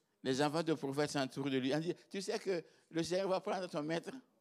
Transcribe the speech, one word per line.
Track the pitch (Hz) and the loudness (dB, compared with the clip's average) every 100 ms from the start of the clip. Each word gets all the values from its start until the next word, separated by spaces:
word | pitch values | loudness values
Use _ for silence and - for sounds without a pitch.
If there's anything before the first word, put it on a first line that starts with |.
| _ _ | _ _
Les | 127 131 | 0 2
enfants | 147 156 | 4 2
de | 165 | 2
prophètes | 151 139 135 147 | 0 0 0 2
s'entourent | 143 131 - 139 | 2 0 0 0
de | 131 | 2
lui. | 127 | 2
On | 151 | 2
dit, « | 165 160 - | 0 -4 -8
Tu | 190 | -8
sais | 190 208 | -4 -4
que | 190 180 - _ _ | -2 -2 -4 _ _
le | 160 | -4
Seigneur | 139 180 196 | 0 0 2
va | 190 | 0
prendre | 208 196 180 | 0 -4 -2
ton | 165 | -4
maître ? » | 151 165 147 131 - _ | -2 -2 -4 -12 -16 _